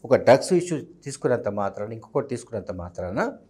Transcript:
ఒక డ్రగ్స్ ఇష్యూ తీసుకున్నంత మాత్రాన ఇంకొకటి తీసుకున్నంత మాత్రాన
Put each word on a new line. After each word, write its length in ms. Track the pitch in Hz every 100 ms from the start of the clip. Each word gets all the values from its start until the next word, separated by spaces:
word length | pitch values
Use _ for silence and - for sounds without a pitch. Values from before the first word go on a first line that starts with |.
ఒక 100 | 120
డ్రగ్స్ 380 | 123 - 135 -
ఇష్యూ 260 | 180 175 156 165 -
తీసుకున్నంత 440 | 143 131 147 120 104
మాత్రాన 440 | 101 98 98 104
ఇంకొకటి 360 | 113 - 147 135
తీసుకున్నంత 440 | 120 - 107 90
మాత్రాన 600 | 90 87 - 90 113 233 -